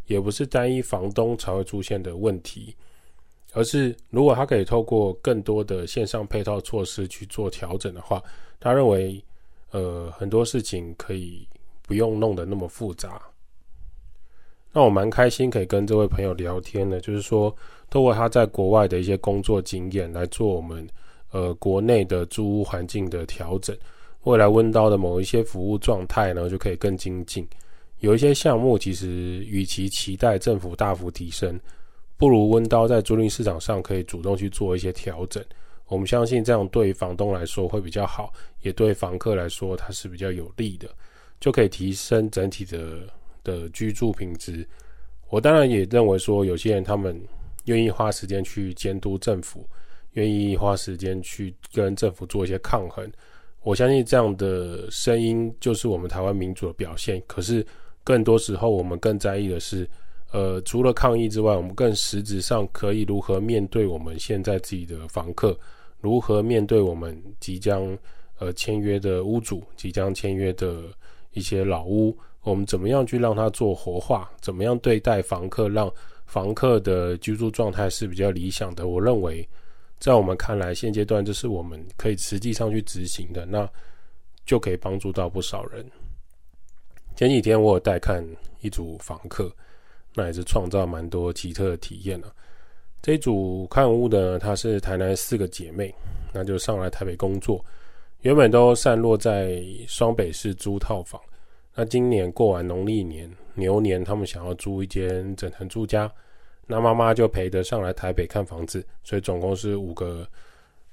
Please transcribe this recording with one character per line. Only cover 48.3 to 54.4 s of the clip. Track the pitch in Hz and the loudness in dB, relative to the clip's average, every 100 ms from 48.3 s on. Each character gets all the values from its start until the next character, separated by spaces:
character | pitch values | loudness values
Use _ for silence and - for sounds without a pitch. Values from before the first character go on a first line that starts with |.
| 98 | -2
去 | 92 - 95 | -2 -4 -4
监 | 90 101 95 | -4 -4 -2
督 | 101 95 | -2 -2
政 | - 95 | 0 -2
府， | - - - - - - - | -4 -8 -6 -6 -6 -8 -6
愿 | - 107 | -2 2
意 | 104 101 92 | 2 2 2
花 | 101 98 | 2 2
时 | - 90 | -2 -6
间 | 92 95 | -4 -4
去 | 92 - 98 - - | -6 -8 -10 -10 -6
跟 | - 98 | 0 0
政 | 98 107 | 2 -2
府 | 90 87 | -2 -6
做 | 98 92 | -2 -2
一 | |
些 | 95 | -2
抗 | - 117 87 | 0 0 -2
衡， | - 101 - - - - - | -10 -12 -14 -18 -18 -16 -6
我 | 110 98 | 0 4
相 | 127 | 6
信 | 135 120 | 4 6
这 | 131 | 4
样 | 110 | 4
的 | 95 | 2